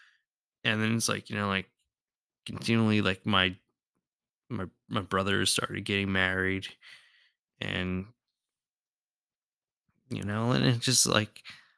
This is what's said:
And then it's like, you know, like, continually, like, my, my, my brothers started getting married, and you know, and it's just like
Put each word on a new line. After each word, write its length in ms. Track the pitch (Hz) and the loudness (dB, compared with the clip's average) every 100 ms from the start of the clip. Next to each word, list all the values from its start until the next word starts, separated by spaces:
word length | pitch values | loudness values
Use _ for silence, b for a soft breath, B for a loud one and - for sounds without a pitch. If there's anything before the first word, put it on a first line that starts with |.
| B B B _ _ _ | B B B _ _ _
And 180 | 117 110 | -2 0
then 140 | 110 113 | 0 0
it's 120 | 113 | 0
like, 220 | 107 - | -4 -4
you 60 | 104 | -4
know, 100 | 101 | 0
like, 220 | 95 - _ _ _ _ _ _ _ - | -2 -4 _ _ _ _ _ _ _ -12
continually, 540 | - - 113 110 107 | -6 2 4 4 4
like, 220 | 101 95 | 2 0
my, 300 | 104 95 92 90 _ _ _ _ _ _ _ _ - | 0 2 2 0 _ _ _ _ _ _ _ _ -10
my, 180 | 107 90 _ - | -8 -8 _ -6
my 140 | 113 | -4
brothers 480 | 90 95 98 101 95 | 0 0 2 0 2
started 340 | - - 101 | 0 -2 -4
getting 260 | 101 98 98 | -2 0 0
married, 560 | 95 92 95 95 95 - - B B B B B B _ - | 2 2 0 0 -2 -6 -16 B B B B B B _ -10
and 460 | 98 95 92 92 104 - _ _ _ _ _ _ _ _ _ _ _ _ _ _ _ _ _ _ - | -6 -4 -2 -4 -6 -16 _ _ _ _ _ _ _ _ _ _ _ _ _ _ _ _ _ _ -10
you 120 | 107 | -8
know, 280 | 98 107 117 | -4 -2 0
and 120 | 135 | 2
it's 200 | 127 117 | 2 2
just 220 | 131 120 - | 2 2 4
like 360 | - 107 - - B B | 2 0 -8 -20 B B